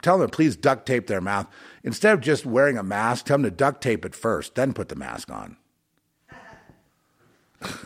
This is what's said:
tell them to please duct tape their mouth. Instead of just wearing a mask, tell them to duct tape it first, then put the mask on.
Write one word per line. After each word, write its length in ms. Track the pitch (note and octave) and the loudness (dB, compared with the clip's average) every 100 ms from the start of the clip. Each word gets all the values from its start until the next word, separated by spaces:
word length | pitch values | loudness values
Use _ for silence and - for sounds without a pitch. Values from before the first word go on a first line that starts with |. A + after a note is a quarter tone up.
tell 160 | - F#3+ | 2 2
them 100 | B2+ | 2
to 60 | |
please 220 | - D#3 G#2 | 2 0 2
duct 280 | C#3 C3+ | 0 0
tape 220 | - B2 - | 0 -2 0
their 140 | G2 | -4
mouth. 260 | F#2 G2+ F#2+ - - - | -2 -4 -4 -14 -20 -12
Instead 280 | - A2+ G#3+ | -10 0 4
of 80 | G#3 | 4
just 240 | B2 C#3+ | 2 0
wearing 320 | C3 A#2+ C#3+ A#2+ | 2 4 4 2
a 60 | |
mask, 440 | F#2+ G2+ A2+ A#2+ - | -2 -2 0 0 0
tell 100 | C#3+ | 2
them 80 | |
to 60 | B2 | 2
duct 300 | E2+ C3+ C3+ | 2 0 0
tape 240 | C3 G#2+ | -2 -2
it 120 | - - | -4 -6
first, 400 | A2+ F#2 D2 - | -2 -2 -4 -2
then 160 | C3+ | -2
put 140 | A#2 F#2 | -2 -8
the 80 | C#2+ | -10
mask 340 | C2 A1+ - | -10 -12 -12
on. 260 | A1 G#1 - _ _ _ _ _ _ _ - - - _ _ _ _ _ _ _ _ _ _ - - | -14 -14 -18 _ _ _ _ _ _ _ -20 -20 -20 _ _ _ _ _ _ _ _ _ _ -14 -14